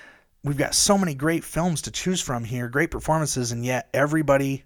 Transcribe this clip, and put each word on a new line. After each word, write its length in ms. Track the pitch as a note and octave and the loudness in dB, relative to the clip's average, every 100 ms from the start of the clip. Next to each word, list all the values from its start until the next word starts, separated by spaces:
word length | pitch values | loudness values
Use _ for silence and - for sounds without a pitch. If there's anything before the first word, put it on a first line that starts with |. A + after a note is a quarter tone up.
| - - _ _ | -20 -20 _ _
We've 140 | C#3 C#3 | -4 -2
got 180 | C#3+ | 0
so 220 | - - G3 | 2 4 4
many 180 | F#3 | 2
great 300 | C3+ D3+ E3 | 0 0 0
films 380 | - D#3 F3+ D3+ | -2 -2 0 -2
to 80 | - | -4
choose 320 | - F3+ F3+ | -4 -2 -2
from 220 | - B2 | -2 -4
here, 240 | A2+ B2 A#2+ | -4 -6 -2
great 220 | C3+ D#3+ | 0 0
performances, 640 | A2+ - D#3+ D3 C3 A#2+ | -2 0 0 0 -2 -2
and 140 | A#2 B2 | -2 -2
yet 240 | B2+ - | -2 -2
everybody, 720 | C#3 D3 D#3 C#3+ C#3 C#3 C3+ | 0 2 2 4 4 2 -4